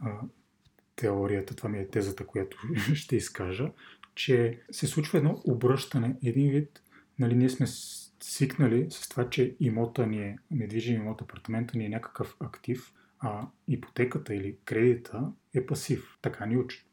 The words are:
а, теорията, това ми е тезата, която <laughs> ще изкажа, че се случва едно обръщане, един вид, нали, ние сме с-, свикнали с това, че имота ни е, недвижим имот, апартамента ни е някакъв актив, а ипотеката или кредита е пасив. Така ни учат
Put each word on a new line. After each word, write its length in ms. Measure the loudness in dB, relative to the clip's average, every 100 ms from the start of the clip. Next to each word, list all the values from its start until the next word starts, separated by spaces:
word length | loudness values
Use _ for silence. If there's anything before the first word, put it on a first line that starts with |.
а, 80 | -6 -6 -10 -14 _ _ _ _ _ -2
теорията, 580 | 0 2 0 0 -4 -6
това 120 | -4
ми 80 | -4
е 100 | -2
тезата, 380 | -2 -2 -4 -6
която 320 | -4 -4 -6 -4 0
<laughs> 160 | 2
ще 220 | 0 2 0
изкажа, 540 | 0 -4 -4 -2 -4 -6 -20 -20 -12
че 460 | -2 4 4 4 0 -12
се 160 | -4 -2
случва 320 | 0 2 4
едно 220 | 4 2
обръщане, 720 | 0 4 4 4 2 0 0 0
един 260 | 0 4 4
вид, 320 | 4 0 -8 _ -20 _ 0
нали, 160 | 4
ние 140 | 6 6
сме 180 | 4 -2
с-, 400 | -2 -10 -14 -16 _
свикнали 640 | -8 0 0 4 4 4 0
с 180 | -6 -6
това, 220 | -4 -2
че 260 | 2 0 2
имота 460 | 0 2 0 0 0
ни 120 | 0
е, 200 | -4 -8 -4
недвижим 460 | -4 -2 -2 0 0
имот, 260 | -2 -6
апартамента 560 | -10 -12 -4 -4 -2 -4
ни 60 |
е 40 | -4
някакъв 480 | -4 -6 -8 -8 -8
актив, 520 | -10 -8 -6 -6 -8 _ _ _
а 260 | -6 -6 -8 -8 -4
ипотеката 640 | -4 -4 -2 0 -2 -4
или 220 | -4 -4 -8
кредита 680 | -4 4 4 4 -2 -6 -6 -8 _
е 120 | -2 -2
пасив. 520 | -2 -2 -4 -4 -6
Така 240 | -6 -4 0
ни 100 | 0
учат 300 | 0 -8 _